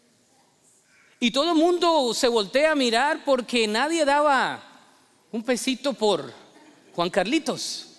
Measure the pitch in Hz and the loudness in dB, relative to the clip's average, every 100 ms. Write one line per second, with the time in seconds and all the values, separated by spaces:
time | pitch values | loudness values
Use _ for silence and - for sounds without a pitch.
0 | _ _ _ _ _ _ _ _ _ _ | _ _ _ _ _ _ _ _ _ _
1 | _ _ 240 269 320 330 339 349 339 320 | _ _ -2 0 2 2 2 2 2 2
2 | 247 208 247 233 196 262 311 302 247 226 | 0 0 0 0 0 0 2 2 2 2
3 | 285 320 - 254 220 240 214 214 294 330 | 0 -2 0 0 0 -2 0 0 -2 0
4 | 277 285 294 262 185 127 - - _ _ | 2 2 2 2 0 -4 -14 -20 _ _
5 | _ _ _ 220 226 247 - 254 285 233 | _ _ _ -10 -4 -2 -2 -4 -4 -2
6 | 214 170 135 - - - - - _ - | 0 0 -4 -16 -20 -20 -20 -20 _ -4
7 | 170 196 185 311 254 170 - - - | -2 -2 0 -2 -2 -6 -8 -12 -14